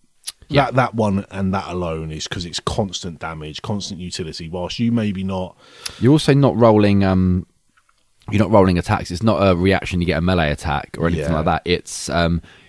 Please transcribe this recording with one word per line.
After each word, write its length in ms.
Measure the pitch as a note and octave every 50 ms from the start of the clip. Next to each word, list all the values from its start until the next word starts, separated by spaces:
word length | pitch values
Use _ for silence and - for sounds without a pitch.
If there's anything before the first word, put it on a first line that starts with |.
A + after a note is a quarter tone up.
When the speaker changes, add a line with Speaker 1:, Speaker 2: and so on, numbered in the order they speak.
| _ _ _ _ - - - _ - -
Speaker 1:
Yeah. 160 | C#3+ C#3 C3+
Speaker 2:
That, 80 | A#2+ B2
that 200 | C3 A#2+ - A2
one 320 | A2+ G#2+ G#2 F#2+ G2 G2 -
and 220 | - G2 G2 F#2+ F#2+
that 120 | F#2+ - E2+
alone 420 | F2 F2+ F2 E2 D#2+ D#2+ D#2+ D#2
is 160 | D#2 D2+ - -
'cause 160 | - F#2+ F2
it's 140 | E2+ - -
constant 580 | - - - - G#2 F#2 - - - F2 D#2 -
damage, 420 | E2 D#2+ E2 D#2 D2+ D#2 D2+ -
constant 380 | - - G#2 G2+ F2+ - F#2+ D#2+
utility, 480 | F2+ F2 - - F2 D#2 C#2+ - E2+ D#2+
whilst 300 | F2 F2+ F2 F2 - -
you 120 | A#2 A#2
maybe 300 | A#2 A#2 G#2+ G#2 F#2 F#2+ F#2+
not 320 | F#2+ F#2+ F#2 F#2 F2 - _ _ - - - - - - -
Speaker 1:
You're 120 | G#2+ B2+
also 200 | D#3 D3+ - D3+ C3+
not 220 | C#3+ C#3 A#2 -
rolling, 460 | A2 A#2+ A2+ G#2+ G#2+ G#2 G2+ G2+ G2 G2
um, 420 | F#2+ F#2 F#2 F#2 F#2 F2+ F#2 - _ _ _ _ _ _ _ _ _ _ _ _ _ _ _ - -
you're 100 | G#2 G2+
not 80 | G#2 E2+
rolling 280 | A2 G2+ F#2 F#2 F2+ F2
attacks. 320 | - - G#2+ - - -
It's 120 | F2+ F2
not 140 | A2 A2+ G2 D2 G2
a 80 | F#2+ F2+
reaction, 460 | E2+ F#2 G2 F#2 - - - F#2+ F2
you 60 | E2+
get 120 | F2 D2 D#2
a 40 |
melee 280 | E2+ F#2 F#2 F2 D#2 D2+
attack 460 | C#2+ - - D#2+ C#2+ C#2+ - - - -
or 80 | E2 E2+
anything 220 | E2+ D#2 D2 D#2
Speaker 2:
Yeah. 60 | E2
Speaker 1:
like 80 | D#2+ E2
that. 180 | F2+ E2 D#2 -
It's, 420 | E2+ F2 - - - - - - -
um, 320 | - E2+ E2+ E2+ E2+ E2 - - - - _